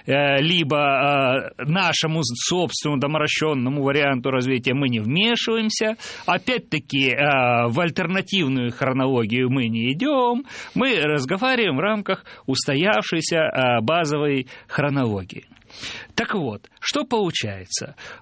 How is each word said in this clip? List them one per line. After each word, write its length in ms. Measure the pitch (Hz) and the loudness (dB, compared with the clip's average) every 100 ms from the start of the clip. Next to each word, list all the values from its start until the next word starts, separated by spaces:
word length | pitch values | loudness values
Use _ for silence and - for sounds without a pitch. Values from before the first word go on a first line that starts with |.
| - | -2
э, 360 | 135 143 139 | 2 4 2
либо, 1120 | 151 180 151 147 143 139 143 143 135 131 98 - | 2 2 2 2 2 2 2 2 2 2 -2 -8
э, 60 | |
нашему 580 | 135 175 180 151 160 160 | -2 0 2 0 0 0
собственному 760 | 135 120 - 180 165 - 156 147 | -2 -4 -2 0 0 -2 -2 0
доморощённому 800 | 143 156 151 - 156 143 123 143 | 0 0 0 0 0 0 0 0
варианту 460 | 135 143 143 131 135 | 2 2 2 2 0
развития 440 | 131 127 131 127 | 0 2 0 0
мы 160 | 131 139 | 0 0
не 100 | 120 | 0
вмешиваемся. 960 | 107 156 220 233 - 226 220 - 220 226 - - - | 0 2 2 0 0 0 0 0 -2 -4 -10 -12 -2
Опять-таки, 840 | 180 - 247 - 156 - 139 135 | -2 0 -4 -2 -6 -2 0 2
э, 580 | 120 143 139 123 120 120 | 2 2 4 4 4 2
в 120 | 117 | 2
альтернативную 920 | 175 165 170 190 185 - 143 131 120 | 0 0 -2 -2 -2 -2 0 0 -2
хронологию 800 | 117 131 131 131 127 110 120 127 | -2 0 0 2 2 0 0 0
мы 180 | 135 117 | 0 0
не 240 | 113 120 | -2 -2
идём. 520 | 143 262 277 247 240 285 - - - | 0 0 2 2 0 -4 -14 -8 -2
Мы 240 | 262 214 | 0 2
разговариваем 760 | 147 151 131 190 254 262 208 135 | 2 0 0 -2 0 2 2 0
в 20 | |
рамках 460 | 185 214 196 185 - - - | 0 -2 -2 -4 -6 -14 -4
устоявшейся, 920 | 131 - 139 185 214 - 170 156 165 | -2 0 0 2 2 0 -2 0 0
э, 440 | 156 - 127 120 | 0 2 2 2
базовой 640 | 113 165 160 147 147 139 131 - - | 2 2 2 0 0 0 -2 -12 -10
хронологии. 800 | - 143 139 123 101 92 - - - - - - - - - | -2 0 0 0 -2 -6 -14 -18 -20 -20 -16 -14 -14 -12 -6
Так 200 | 226 208 | -4 -2
вот, 340 | 139 104 - - | -4 -6 -12 -12
что 260 | - 294 302 | -4 -4 0
получается? 880 | 233 190 - 113 98 92 - - - - - | 0 0 -2 -4 -8 -8 -8 -8 -14 -18 -18